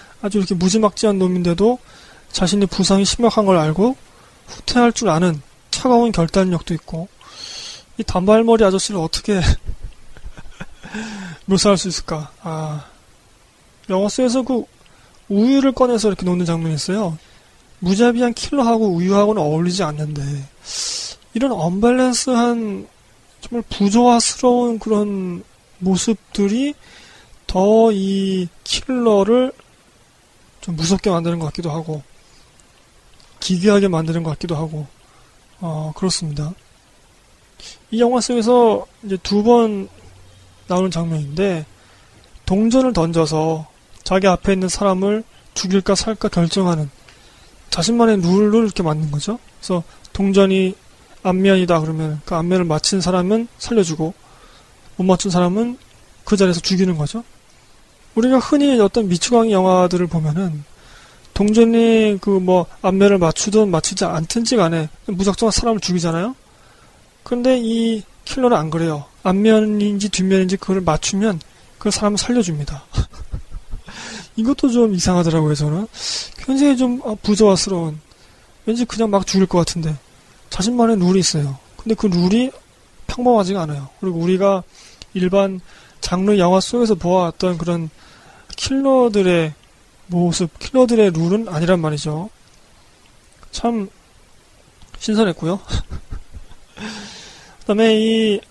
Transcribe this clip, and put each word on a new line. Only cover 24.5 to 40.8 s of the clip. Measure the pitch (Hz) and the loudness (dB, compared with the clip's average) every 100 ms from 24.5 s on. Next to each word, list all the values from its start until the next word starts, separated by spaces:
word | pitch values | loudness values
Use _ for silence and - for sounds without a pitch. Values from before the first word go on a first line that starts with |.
| 247 240 226 | 2 0 -2
그런 | 220 208 208 196 185 175 - _ _ - | -2 -2 -2 -4 -6 -8 -14 _ _ -6
모습들이 | 185 180 - 214 _ - 196 226 277 294 - - - - - - - | -2 0 0 -4 _ -2 0 0 -4 -6 -16 -20 -20 -20 -20 -20 -6
더 | 185 196 220 226 | 0 4 6 4
이 | 202 190 196 196 185 175 - | 2 -2 -2 -2 -2 -4 -8
킬러를 | - - - 254 233 202 196 240 254 - _ _ _ _ _ _ _ _ _ - | -8 -8 -4 -2 2 2 4 2 2 -4 _ _ _ _ _ _ _ _ _ -18
좀 | - 160 | -10 -6
무섭게 | 165 190 214 | -2 0 0
만드는 | 170 170 170 | -2 -2 -4
것 | 156 | -6
같기도 | - 170 | -6 -6
하고, | 151 160 151 - - _ - _ _ _ _ _ _ _ _ - - | -6 -8 -10 -12 -20 _ -20 _ _ _ _ _ _ _ _ -20 -10
기괴하게 | - 185 202 202 196 | -4 0 4 4 2
만드는 | 165 160 165 | 0 -2 -4
것 | 160 | -4
같기도 | 147 170 151 | -6 -6 -6
하고, | 160 156 143 _ _ _ _ _ _ - | -6 -8 -12 _ _ _ _ _ _ -14
어, | 175 156 156 156 | -10 -8 -8 -6
그렇습니다. | 220 - 160 147 151 180 _ _ _ _ _ _ _ _ _ _ - - - | -4 -4 -6 -6 -8 -10 _ _ _ _ _ _ _ _ _ _ -20 -20 -6
이 | 220 | 0
영화 | 240 254 | 2 2
속에서 | 220 240 220 247 233 202 190 _ | 0 -2 2 4 4 2 -4 _
이제 | 208 190 | -8 -6
두 | - 202 | -2 0
번 | 214 240 226 208 190 - - - - - - - - | 4 4 4 -2 -10 -16 -20 -20 -20 -20 -20 -16 -4
나오는 | 180 | -2